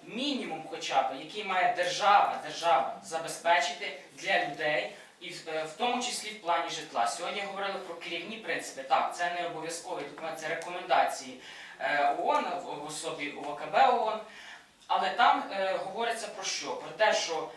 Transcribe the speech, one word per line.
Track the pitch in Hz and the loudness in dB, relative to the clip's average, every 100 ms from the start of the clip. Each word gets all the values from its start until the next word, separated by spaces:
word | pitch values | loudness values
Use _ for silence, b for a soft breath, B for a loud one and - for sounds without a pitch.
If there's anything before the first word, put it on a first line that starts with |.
мінімум | 175 214 285 247 - 160 - | -10 -4 -2 -2 -4 -6 -8
хоча | 160 - 165 | -8 2 2
б, | - - | 2 -2
який | 160 214 | -8 -6
має | 196 185 175 180 | 0 4 4 4
держава, | 180 175 185 208 - - | 0 4 8 8 6 2
держава | 151 - 170 170 - 110 | -6 0 4 4 2 -4
забезпечити | - 165 - - 170 170 - - - - - 135 | -6 -6 -4 0 4 4 4 -2 -8 -10 -14 -6
для | 190 180 - | 2 2 2
людей, | 151 151 156 - B B - | 0 0 0 -2 B B -16
і | 175 | -14
в, | 156 165 | -10 -6
е, | 160 | -4
в | 156 - | -4 -2
тому | 240 247 | 0 0
числі | - - 214 | -2 -4 -8
в | 214 | -4
плані | 165 170 170 | 0 2 0
житла. | 156 147 135 143 | -6 -4 0 0
Сьогодні | - 185 196 | 0 -4 -4
говорили | 202 196 196 - | -4 -4 -4 -4
про | 170 165 | -8 -10
керівні | 170 170 208 220 | -6 -6 -6 -8
принципи. | - - - 139 | -6 -6 -6 -10
Так, | - - - - | 0 2 2 -2
це | 175 175 | -2 -2
не | 170 | -4
обов'язковий | 160 156 - 180 156 143 | -4 -6 -8 -6 -6 -6
документ, | - 160 160 | -8 -8 -6
це | 156 | -4
рекомендації, | - - - - - - - 127 127 B B B B | -4 -6 -8 4 4 4 0 -8 -12 B B B B
е, | - 143 143 156 | 0 4 4 4
оон, | - 294 - | 2 2 0
в, | 180 - 147 | -4 -6 -8
в | 147 | -8
особі | - 160 151 147 | -6 -6 -6 -6
У | 147 | -6
В | 143 120 | -8 -8
К | - | 0
Б | 196 240 | 6 6
оон. | 233 214 214 B B B B B _ - | 6 2 -2 B B B B B _ -2
Але | - - | 0 2
там, | - 240 - - | 6 6 6 0
е, | 196 190 190 - | -2 0 0 -2
говориться | 220 233 226 208 | -2 -2 -2 -6
про | - | -6
що? | - - 147 - | -4 -4 -4 -6
Про | - | -6
те, | - 214 | 2 4
що | - - - - | 4 2 -2 -4